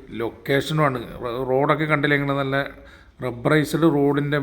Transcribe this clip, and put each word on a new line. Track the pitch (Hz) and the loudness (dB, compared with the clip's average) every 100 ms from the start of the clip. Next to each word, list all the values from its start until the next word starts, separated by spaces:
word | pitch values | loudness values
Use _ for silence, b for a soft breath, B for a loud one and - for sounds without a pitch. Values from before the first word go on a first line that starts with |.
| - 110 | -12 -8
ലൊക്കേഷനുമാണ്. | 113 - - 139 135 156 147 127 104 - | -8 -8 -2 -2 0 0 0 0 -8 -10
റോ-, | 120 120 131 | -8 -6 0
റോഡൊക്കെ | 131 147 147 156 | 2 2 2 2
കണ്ടില്ലേ, | 151 147 143 | 0 2 2
ഇങ്ങനെ | 143 139 | 0 -2
നല്ല | 135 139 143 - - B B B 127 | -2 -2 -4 -10 -20 B B B -8
റബ്ബറൈസ്ഡ് | 117 135 156 143 160 165 143 | -2 2 2 2 2 4 4
റോഡിൻ്റെ | 143 143 143 147 | 2 2 0 -2